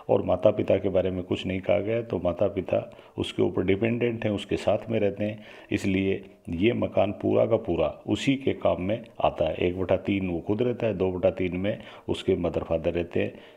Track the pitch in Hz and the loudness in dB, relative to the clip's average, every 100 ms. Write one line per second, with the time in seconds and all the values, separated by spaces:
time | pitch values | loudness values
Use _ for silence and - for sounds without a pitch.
0 | - 110 95 92 107 104 - 98 98 92 | 0 0 2 4 4 4 2 2 4 2
1 | 92 92 90 95 95 95 95 98 101 117 | 2 -2 -2 -4 -2 -4 0 0 2 -2
2 | 113 92 87 87 101 95 90 - - - | -2 -2 -2 0 0 0 -2 -2 -2 -14
3 | - - 98 - 104 92 92 98 113 117 | -14 -6 -6 0 0 0 2 2 2 0
4 | 120 113 110 101 - - - 107 - 113 | 0 0 -2 -2 -2 -2 0 0 0 0
5 | 101 98 104 110 - - - 101 101 95 | 0 0 -4 -6 -14 -18 -4 -2 0 2
6 | 95 98 - - - 85 107 117 101 - | 2 -2 -6 -18 -8 2 2 2 0 2
7 | 98 98 104 107 113 110 - 85 76 - | 2 0 0 2 4 2 0 0 0 -2
8 | - 107 - 135 - 95 98 87 90 113 | -4 -2 0 0 0 0 0 0 0 -4
9 | - - 78 - 80 80 90 90 90 92 | -6 -2 -2 0 -2 0 0 0 0 0
10 | - 101 92 82 82 107 123 120 113 95 | 2 -2 0 -4 -2 0 0 0 -2 0
11 | 95 90 92 - 92 87 98 113 - - | 0 2 0 2 -2 0 -2 -4 -8 -14
12 | - 98 - 92 85 80 85 82 85 85 | -6 -4 0 2 2 -2 -2 -2 0 -2
13 | 85 - 104 - - | -2 -2 -2 -4 -20